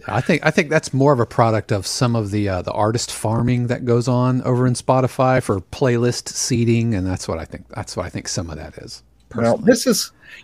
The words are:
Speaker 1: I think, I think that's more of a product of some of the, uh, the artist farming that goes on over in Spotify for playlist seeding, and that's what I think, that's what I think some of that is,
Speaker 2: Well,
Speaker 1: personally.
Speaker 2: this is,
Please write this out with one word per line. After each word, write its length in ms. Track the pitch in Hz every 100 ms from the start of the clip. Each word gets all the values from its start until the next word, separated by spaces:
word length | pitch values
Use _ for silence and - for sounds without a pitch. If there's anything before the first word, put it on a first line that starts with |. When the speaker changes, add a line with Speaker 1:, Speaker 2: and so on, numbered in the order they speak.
| -
Speaker 1:
I 140 | 104
think, 240 | - 156 156
I 60 |
think 180 | 196 147
that's 240 | 156 -
more 180 | 131 143
of 80 | 127
a 60 | 110
product 460 | - 113 110 -
of 160 | 104 -
some 280 | - 123 117
of 140 | 101
the, 180 | 104 101
uh, 140 | 92
the 100 | -
artist 380 | - 104 117 -
farming 540 | - 110 117 120 123 120
that 180 | 123 123
goes 220 | 120 123
on 360 | 123 127 127
over 240 | 123 123 127
in 80 | 120
Spotify 640 | - 131 127 - 127 127
for 200 | - 98
playlist 680 | - - 131 120 120 - -
seeding, 640 | - - 117 117 117 117
and 140 | 98 92
that's 200 | 92 -
what 120 | 82
I 60 | -
think, 220 | - -
that's 280 | - 95 -
what 80 | 85
I 40 |
think 180 | - -
some 240 | - 82
of 60 | 73
that 200 | 71 -
is, 240 | - - _ _ _
Speaker 2:
Well, 200 | 220 117 -
Speaker 1:
personally. 60 | 202
Speaker 2:
this 160 | 262 262
is, 240 | 208 - - - -